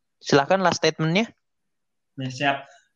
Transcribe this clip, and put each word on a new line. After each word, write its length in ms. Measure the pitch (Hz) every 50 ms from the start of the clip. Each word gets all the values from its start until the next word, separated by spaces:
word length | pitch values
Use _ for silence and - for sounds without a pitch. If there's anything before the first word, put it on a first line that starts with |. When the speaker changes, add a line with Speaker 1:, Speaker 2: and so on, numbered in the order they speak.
| _ _ _ _
Speaker 1:
Silakan 420 | - - 147 139 139 143 185 196
last 240 | 185 170 180 - -
statementnya. 480 | 160 156 - 160 160 165 202 233 - - _ _ _ _ _ _ _ _ _ _ _ _ _ _ _ _
Speaker 2:
Ya, 140 | 139 131 127
siap. 280 | 127 131 143 139 139 - - - - _ _ _ _